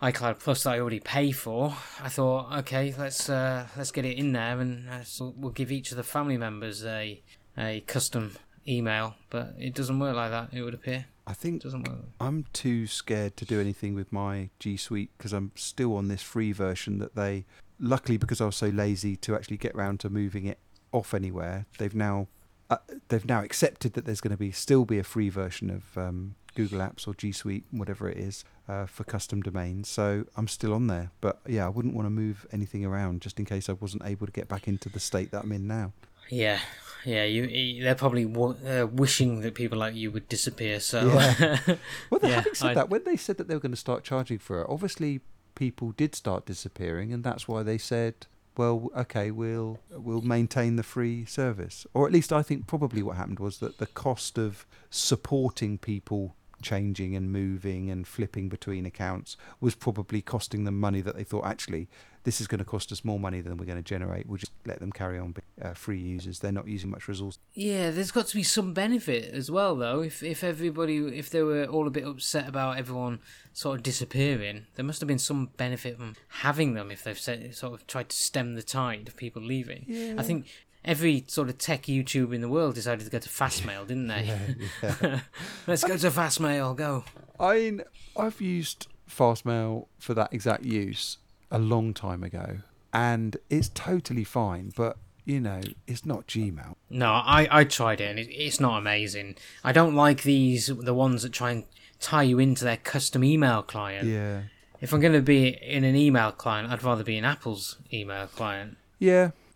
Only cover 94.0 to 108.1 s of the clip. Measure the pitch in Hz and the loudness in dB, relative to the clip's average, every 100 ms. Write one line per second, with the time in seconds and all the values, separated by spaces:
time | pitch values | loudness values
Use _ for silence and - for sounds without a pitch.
94 | - 123 101 123 104 87 98 - 113 - | 0 -2 0 0 0 0 -4 -2 -2 -2
95 | - - - 139 110 95 95 - - 120 | -12 -10 -2 0 0 -2 -6 -8 -8 -6
96 | 151 104 - 113 104 78 69 - - 123 | -4 -6 -4 -2 -2 -2 -10 -16 -6 2
97 | 120 113 127 147 156 151 147 - 113 104 | 4 4 8 8 10 10 8 6 2 2
98 | 104 104 120 143 151 - 131 110 104 104 | -2 -4 -6 -4 -2 2 4 4 2 2
99 | 104 101 98 95 - - - 165 165 147 | 2 -4 -8 -12 -18 -2 4 8 8 8
100 | 147 143 143 135 127 123 120 120 120 123 | 8 8 6 6 6 4 0 -2 2 4
101 | 131 123 120 - 123 117 - - - - | 6 4 0 -2 -2 -2 -6 -16 -20 -10
102 | - 151 131 123 135 127 123 113 - 139 | 2 6 8 8 6 6 2 0 -2 -2
103 | - 131 131 156 135 110 - 110 101 98 | 2 4 6 8 6 4 0 -4 -4 -2
104 | 113 107 104 101 104 - _ - 131 151 | 0 0 0 -4 -6 -14 _ -10 0 4
105 | 165 156 135 139 127 - - 139 135 135 | 6 8 8 8 6 2 -2 2 6 8
106 | 147 131 107 - 117 107 113 117 123 113 | 8 8 4 2 0 0 0 -2 0 0
107 | 110 110 123 147 120 101 - - - 113 | 0 0 0 0 -4 -6 -6 -10 -8 -6
108 | 101 | -6